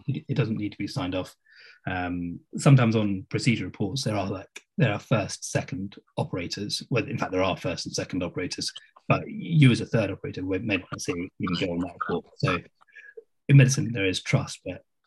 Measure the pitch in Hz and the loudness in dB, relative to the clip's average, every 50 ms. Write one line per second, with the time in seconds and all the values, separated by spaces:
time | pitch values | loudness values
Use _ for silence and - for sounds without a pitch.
0 | - - 131 147 - - 139 - 117 107 107 - 104 101 - - 101 104 - - | -6 -6 -6 -6 -4 -4 0 0 0 0 0 -2 -4 -6 -6 -6 -8 -6 -4 -4
1 | 92 92 92 92 87 - - _ _ _ - - - - - _ - - 92 90 | -4 -4 -4 -4 -6 -6 -12 _ _ _ -20 -20 -20 -20 -20 _ -8 -6 -4 -4
2 | 90 90 90 87 87 87 85 - _ - - - - 156 139 127 120 110 110 113 | -4 -4 -4 -4 -6 -6 -8 -10 _ -10 -6 2 6 8 8 8 8 6 4 2
3 | 107 101 98 92 92 - - 107 - 127 113 101 98 87 - - - 92 - 135 | 2 0 -2 -2 -4 -6 -6 -2 0 0 0 0 -2 -6 -6 -4 -4 -4 -4 -4
4 | - 113 107 104 92 101 101 - - - - - _ _ - - 147 107 104 101 | -4 -2 -2 -2 -4 -4 -6 -8 -10 -14 -20 -20 _ _ 0 2 2 2 2 -2
5 | - - 127 107 98 - - - - - - - - - - 90 98 98 - - | -2 0 0 0 0 -2 -6 -10 -8 -4 -4 -4 -4 -4 -8 -8 -8 -10 -12 -14
6 | - _ - - - - - 92 85 85 - - 101 104 - - - - - 113 | -20 _ -6 -6 -6 -4 -4 -6 -6 -6 -6 -8 -6 -6 -6 -6 -4 -2 -2 -2
7 | 101 95 92 - - - 92 90 95 95 82 - - 92 85 - - - - - | 0 -2 -4 -4 -4 -2 0 0 2 2 0 -2 -2 -6 -4 -4 -6 -6 -4 -4
8 | - - - 90 87 85 - - 90 - - - - - - - - - _ - | -4 -4 -4 -4 -4 -4 -4 -6 -6 -6 -6 -6 -8 -8 -8 -10 -20 -20 _ -10
9 | _ - 175 170 165 - - - - 170 165 156 143 127 110 - - - - 117 | _ 0 0 0 0 -6 -10 -8 -4 2 6 8 8 8 8 4 0 -2 0 0
10 | 104 95 95 - - 107 104 - 92 95 95 92 117 113 101 90 - - - - | 0 0 -2 -6 -8 -10 -8 -6 -4 -2 -2 -2 -2 -2 -2 -2 -4 -6 -12 -10
11 | - - 92 85 85 - _ - 104 90 87 87 98 87 85 87 90 90 - - | -6 -6 -6 -6 -6 -8 _ -6 -4 -2 -2 -2 -2 -2 -2 -2 -4 -6 -6 -8
12 | - - 90 85 - - - - - 92 90 87 - - _ _ _ _ - - | -6 -4 -4 -4 -6 -8 -10 -4 -2 -2 -2 -2 -4 -10 _ _ _ _ -20 -20
13 | - - - - - _ _ _ _ - 143 139 131 135 - - 98 113 117 117 | -20 -20 -20 -20 -20 _ _ _ _ 8 10 10 10 10 6 0 -2 -2 -2 0
14 | 98 95 90 - - - - - 98 - - - - 92 87 - _ _ _ _ | 0 0 0 -2 -2 0 0 0 0 0 -10 -12 -10 -10 -10 -12 _ _ _ _
15 | - | -8